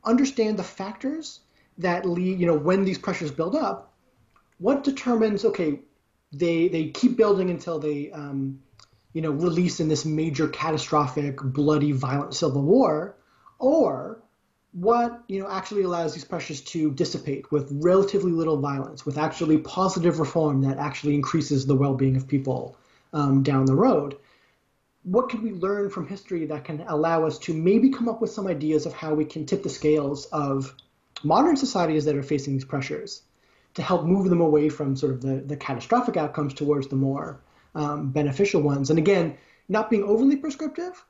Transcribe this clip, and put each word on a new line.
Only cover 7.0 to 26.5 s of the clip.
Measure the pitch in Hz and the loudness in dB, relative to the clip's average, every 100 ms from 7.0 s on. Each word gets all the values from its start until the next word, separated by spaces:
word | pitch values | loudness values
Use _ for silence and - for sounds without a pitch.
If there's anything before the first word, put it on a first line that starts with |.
| 254 - | 0 4
building | 156 196 180 | 4 4 2
until | 170 - 160 | -2 -6 -6
they, | 151 147 147 | -4 -4 -6
um, | 156 143 139 135 135 _ _ - _ _ | -10 -8 -6 -6 -8 _ _ -20 _ _
you | 165 | -6
know, | 160 | -4
release | 143 175 165 180 - | 0 0 2 0 0
in | 156 | 0
this | 151 160 | 0 0
major | 156 160 139 156 | -2 -2 0 -2
catastrophic, | - 160 156 - 151 143 - 143 135 | -2 -2 -2 0 0 2 -2 -4 -4
bloody, | 139 135 147 151 147 | -4 0 2 4 2
violent | 135 135 139 143 | 0 0 -2 -4
civil | - 165 135 | -2 -2 0
war, | 139 226 226 151 180 - _ _ - _ | 4 6 6 2 -4 -12 _ _ -20 _
or | 254 320 220 131 156 226 _ _ _ _ _ | 2 4 2 0 -8 -14 _ _ _ _ _
what, | 180 190 233 240 233 _ | -2 2 2 2 -4 _
you | 190 | -8
know, | 196 | -6
actually | 190 185 208 | -8 -6 -2
allows | 185 175 165 | 0 0 -4
these | 156 | -6
pressures | - 175 - 143 | -8 -8 -8 -12
to | - 170 156 | -8 -2 -2
dissipate | 135 - - - 139 - | 0 -4 -4 -6 -8 -2
with | 147 139 143 | -2 -2 0
relatively | 165 185 196 202 185 | 4 4 4 2 0
little | 165 160 151 | 0 0 0
violence, | 143 139 139 143 - | -2 -4 -6 -8 -8
with | 139 | -2
actually | 156 - 160 151 | -2 -2 2 2
positive | - - 190 180 170 156 | 2 -2 0 2 0 2
reform | 143 170 156 135 | 0 2 2 2
that | 135 135 | 0 0
actually | 143 135 147 | -6 -4 0
increases | 147 135 165 143 143 131 | 0 2 0 2 0 2
the | 135 | 2
well-being | 143 131 135 131 | 2 2 2 2
of | 131 | 0
people, | 143 131 127 123 - _ _ _ | -2 0 -4 -6 -14 _ _ _
um, | 151 143 135 | -2 2 4
down | 135 135 135 | 4 2 4
the | 135 | 4
road. | 240 180 143 139 _ _ _ _ _ _ _ _ | 4 4 0 -10 _ _ _ _ _ _ _ _
What | - 202 254 | -2 0 0
can | 220 | -4
we | 220 | -6
learn | 190 185 202 202 | -4 -4 -2 -4
from | 196 143 | -6 -10
history | 196 - 175 | -10 -8 -6
that | 151 | -6